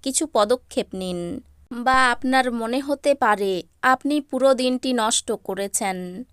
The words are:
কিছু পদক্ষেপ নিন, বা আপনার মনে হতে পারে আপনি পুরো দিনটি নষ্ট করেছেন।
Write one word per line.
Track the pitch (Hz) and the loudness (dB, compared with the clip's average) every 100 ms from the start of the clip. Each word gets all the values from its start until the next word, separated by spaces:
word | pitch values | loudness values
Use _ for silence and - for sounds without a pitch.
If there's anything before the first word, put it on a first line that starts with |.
কিছু | 269 262 302 | -2 -4 0
পদক্ষেপ | - 214 254 _ - 233 | 2 2 2 _ -6 -4
নিন, | 190 185 180 175 180 - _ _ | -6 -6 -6 -6 -10 -14 _ _
বা | 240 240 262 254 | -4 2 4 4
আপনার | 240 262 262 254 | 2 0 2 2
মনে | 233 226 247 | -2 -2 -4
হতে | 277 277 285 285 | -2 -2 0 2
পারে | 233 214 202 185 - _ | 2 2 0 -2 -6 _
আপনি | 254 262 277 294 | 2 2 2 -2
পুরো | 277 254 269 | -2 2 4
দিনটি | 262 254 254 262 | 4 2 0 -2
নষ্ট | 247 220 - - 214 | 0 0 0 -2 -6
করেছেন। | - 190 202 - 202 185 180 185 254 | -6 -6 -4 -4 -4 -4 -8 -12 -16